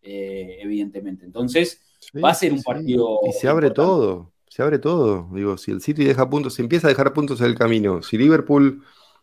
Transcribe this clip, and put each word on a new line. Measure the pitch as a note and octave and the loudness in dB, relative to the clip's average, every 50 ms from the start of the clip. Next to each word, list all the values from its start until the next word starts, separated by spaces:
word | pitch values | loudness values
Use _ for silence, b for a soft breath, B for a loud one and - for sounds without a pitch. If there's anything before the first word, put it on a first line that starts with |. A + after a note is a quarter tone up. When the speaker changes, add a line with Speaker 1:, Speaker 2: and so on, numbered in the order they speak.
| _ | _
Speaker 1:
eh, | G2 G2+ G2+ G2 G2 G2 G2 F#2 F#2 F#2 F#2+ | -12 -10 -10 -8 -8 -8 -10 -12 -14 -16 -14
evidentemente. | G#2 G#2 G#2 G#2 G#2 G2+ - G2 G2 G2 F#2 F#2 - | -10 -8 -6 -6 -6 -6 -8 -12 -12 -12 -14 -14 -18
Entonces, | F2+ F2+ - B2 B2+ B2 E3 F3 E3+ - _ _ _ _ _ | -18 -10 -8 -6 -2 0 0 0 0 -4 _ _ _ _ _
Speaker 2:
Sí, | - - _ C#3 | -20 -16 _ 0
Speaker 1:
va | E3 D3 | 2 2
a | E3+ | 2
ser | E3+ F#3+ E3 C#3+ | 2 0 0 0
un | C#3 | -2
Speaker 2:
sí. | B2 | -4
Speaker 1:
partido | B2+ B2 D3 D#3 B2+ B2 A#2+ A#2 A2+ A2 G#2+ G#2 | -6 -6 -6 -4 -2 0 0 0 0 0 0 -2
Speaker 2:
Y | G#2 G2+ | -2 -2
se | - - C3 | -2 0 0
abre | D3 E3 D#3 C#3 | 2 2 2 0
Speaker 1:
importante. | A2 | 2
Speaker 2:
todo, | - D3 F3+ F#3+ E3 B2 G2+ F#2 F2+ F2 E2+ _ _ _ _ | 2 2 2 2 2 2 0 -2 -4 -8 -16 _ _ _ _
se | - - B2+ | -6 -4 -2
abre | D3 C#3+ C3+ | 0 0 0
todo. | C3+ D3 E3+ F3 C#3 A2 G2+ F#2 E2+ F2 F2+ | 0 0 0 2 2 2 0 0 -4 -8 -6
Digo, | F#2+ G2+ G2+ G2 | -4 -2 -2 -4
si | - - - G#2 | -4 -6 -8 -8
el | F#2+ | -6
City | - - D3 D3+ C#3+ | -4 -6 -2 0 2
deja | C3+ C3+ A#2+ C3 B2+ | 2 4 2 2 0
puntos, | C#3 D3 D3 C3 A#2+ | 0 -4 -4 -4 -6
si | - A#2+ | -6 -4
empieza | A#2 C#3+ E3+ E3 | -2 -2 2 4
a | D3+ | 2
dejar | C3+ C3 C#3 C#3 C3+ | 4 4 2 0 2
puntos | - D3 C#3 C#3 A#2 | 0 -2 -2 -2 0
en | A#2+ | 2
el | A#2+ A#2 | 0 2
camino, | A#2 A#2 A2+ A2+ A2+ G#2 G2+ F#2 E2+ E2 | 2 2 2 2 2 2 2 0 -2 -4
si | - - A2 | -4 -2 2
Liverpool, | B2+ D3 D#3+ D#3 D#3 - C#3+ C#3+ C#3 C#3 C3+ B B B B B B B B B | 4 6 6 4 4 2 4 4 4 4 2 B B B B B B B B B